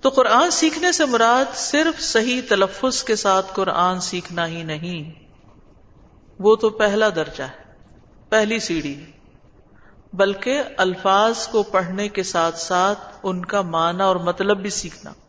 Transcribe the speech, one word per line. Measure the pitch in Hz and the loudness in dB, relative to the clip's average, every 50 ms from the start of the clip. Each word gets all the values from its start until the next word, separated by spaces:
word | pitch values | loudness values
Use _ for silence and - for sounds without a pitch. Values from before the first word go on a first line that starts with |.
تو | - 269 | 2 2
قرآن | 262 262 247 220 214 240 311 349 | 4 4 4 6 6 4 4 4
سیکھنے | 330 - - 320 311 320 320 359 339 | 2 2 2 0 0 2 0 0 2
سے | - 320 | 2 2
مراد | 277 247 226 226 226 240 254 269 262 - | 2 4 4 4 4 4 4 2 0 -4
صرف | - - - - 294 311 330 320 - | -8 -8 -2 0 2 2 2 0 -4
صحیح | - - - 226 214 247 247 254 247 - | -6 0 0 0 2 2 -2 -4 0 0
تلفظ | 226 196 190 190 190 - - 262 247 - - | 2 2 2 0 0 -2 -2 -2 -2 -2 -2
کے | - 220 | -2 -2
ساتھ | 208 - 202 190 190 190 190 190 | 0 2 2 2 2 2 -2 -4
قرآن | - 190 190 - - 175 180 185 185 | -4 -2 -2 0 2 2 2 0 -2
سیکھنا | 180 - - 180 175 - 175 170 170 | -6 -6 -6 -6 -8 -6 -6 -6 -4
ہی | 165 165 165 165 | -4 -6 -8 -8
نہیں، | 160 156 151 165 175 180 170 147 160 160 - - _ - _ _ - - - _ _ - _ _ _ - - - _ _ - _ _ - _ | -8 -8 -8 -8 -8 -8 -8 -10 -12 -16 -20 -20 _ -20 _ _ -20 -20 -20 _ _ -20 _ _ _ -20 -20 -20 _ _ -20 _ _ -18 _
وہ | 185 208 220 | 4 4 4
تو | 220 - 220 | 4 4 -2
پہلا | 214 - 220 208 202 208 220 214 | 0 2 0 2 2 2 2 2
درجہ | 190 165 156 - - - 139 | 0 0 -4 -6 -6 -12 -12
ہے، | 131 127 - - - - - - - - - - - - - - - | -12 -14 -18 -20 -20 -20 -20 -20 -20 -20 -20 -20 -20 -20 -20 -8 0
پہلی | - 220 214 208 220 226 | 2 2 2 2 0 -2
سیڑھی، | - - 175 160 147 147 143 143 160 - - - _ - _ _ _ - _ - - _ _ - - - - - - _ - | -2 -2 -4 -2 -2 -4 -8 -10 -14 -20 -20 -20 _ -20 _ _ _ -20 _ -20 -20 _ _ -20 -20 -20 -20 -20 -20 _ 0
بلکہ | 180 196 196 202 196 - 247 262 285 269 - - | 0 0 0 2 -2 -4 -2 -2 -2 -4 -6 -2
الفاظ | - 190 185 185 180 - 202 190 196 214 226 226 226 - - | 0 0 0 0 0 0 2 4 4 4 4 2 0 -6 -2
کو | - 226 202 | 0 0 0
پڑھنے | 208 - 190 185 175 185 190 208 208 | 2 0 0 0 0 -4 -4 -4 -4
کے | 202 - 185 | -4 -4 -6
ساتھ | - - 175 165 165 160 160 | -2 0 0 0 0 0 -4
ساتھ | - - 185 180 185 196 208 202 - - - - - | -6 -2 0 2 2 2 0 -2 -8 -18 -20 -8 -6
ان | 196 185 180 180 | -6 -4 -4 -6
کا | - - 202 | -2 -2 -2
معنی | 190 175 165 165 165 170 175 180 196 | -2 0 0 0 0 0 0 0 2
اور | 190 185 | 2 2
مطلب | 180 175 175 175 - 190 202 208 196 | 0 0 -4 -2 -2 0 0 0 0
بھی | 185 202 | 0 -6
سیکھنا | 190 - - 170 - - - - - _ _ | -6 -6 -8 -10 -12 -14 -20 -20 -20 _ _